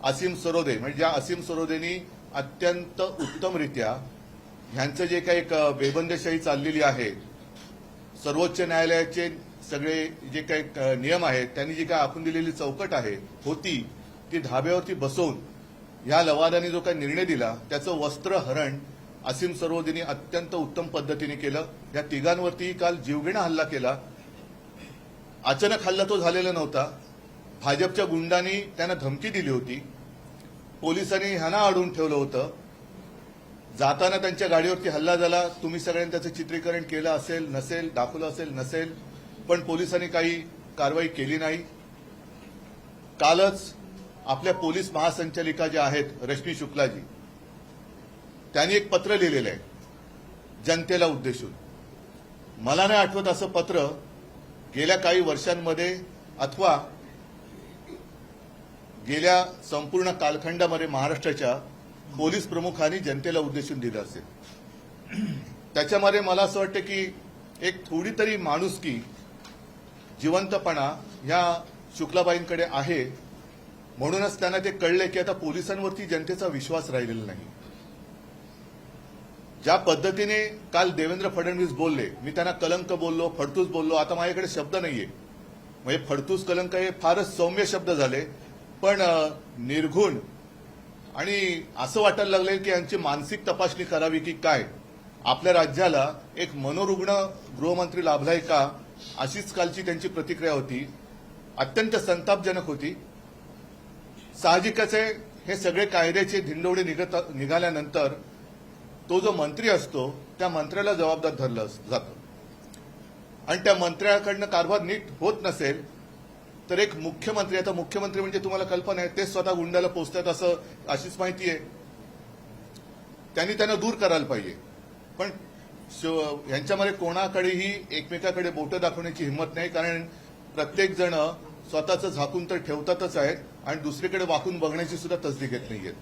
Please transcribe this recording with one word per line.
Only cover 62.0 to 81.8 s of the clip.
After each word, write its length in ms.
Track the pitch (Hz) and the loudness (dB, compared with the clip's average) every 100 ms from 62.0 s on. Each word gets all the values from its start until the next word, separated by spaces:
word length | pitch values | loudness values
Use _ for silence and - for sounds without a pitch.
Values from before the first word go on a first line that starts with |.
| - 143 | -16 0
पोलीस 300 | 156 196 - | 2 2 -2
प्रमुखांनी 520 | 170 175 165 156 185 | -2 -4 0 0 0
जनतेला 400 | 147 139 170 165 | -2 -2 0 0
उद्देशून 400 | 147 143 - 135 | 0 -4 -6 -4
दिलं 220 | 120 107 | -4 -4
असेल. 220 | 98 90 80 - - - - - - - - - 208 139 - - - | -8 -12 -16 -18 -20 -20 -20 -20 -20 -20 -12 -6 -4 -4 -8 -16 -6
त्याच्यामध्ये 480 | 147 147 202 196 202 | -2 2 4 6 4
मला 200 | 196 180 | 4 4
असं 180 | 196 196 | 4 2
वाटतं 200 | 196 196 | 0 -2
की 340 | 190 196 190 - - - - - | -4 -2 -4 -6 -18 -20 -20 -6
एक 240 | 180 180 - | -4 -4 -6
थोडी 240 | 165 185 226 | -4 -4 0
तरी 180 | 220 208 | 0 2
माणुसकी, 640 | 170 151 185 - 165 120 117 - - - - - - - - - - - | 0 0 0 -2 -4 -4 -6 -16 -20 -20 -20 -20 -20 -20 -20 -20 -20 -4
जिवंतपणा 800 | 151 175 196 196 175 156 139 156 - - | 2 2 2 -2 0 0 0 -2 -12 -14
ह्या 400 | 131 170 175 170 - - - - | 0 2 2 0 -4 -18 -18 -8
शुक्लाबाईंकडे 680 | 151 180 180 175 170 170 170 | 0 2 4 2 0 -2 0
आहे, 460 | 139 139 165 127 - - - - - - - - - | 0 0 0 -2 -8 -16 -20 -20 -20 -20 -20 -20 -4
म्हणूनच 420 | 139 190 202 202 | -2 0 0 0
त्यांना 180 | 180 190 | 0 0
ते 140 | 190 | -2
कळले 360 | 190 170 175 185 | 0 4 4 4
की 120 | 190 | 0
आता 120 | 180 | 0
पोलिसांवरती 760 | 185 156 156 180 196 196 196 196 | 0 -2 -4 -4 -4 -4 -4 -4
जनतेचा 420 | 165 156 185 185 | -4 -2 -2 -2
विश्वास 420 | 143 135 160 151 | -4 -2 -4 -2
राहिलेला 360 | 131 120 113 107 | -2 -2 -4 -6
नाही. 140 | 92 87 - - - - - - - - - - - - - - - - - - - - - | -10 -14 -18 -20 -20 -20 -20 -20 -20 -20 -20 -20 -20 -20 -20 -20 -20 -20 -20 -20 -20 -20 -6
ज्या 120 | - 180 | 4 4
पद्धतीने 840 | 185 156 185 190 208 214 214 214 - | 6 4 2 0 2 2 0 -6 -2
काल 160 | 170 185 | 2 4
देवेंद्र 400 | 156 160 185 190 | 2 0 0 -2
फडणवीस 420 | 185 170 180 180 | -2 -2 0 -2
बोलले, 380 | 131 | 2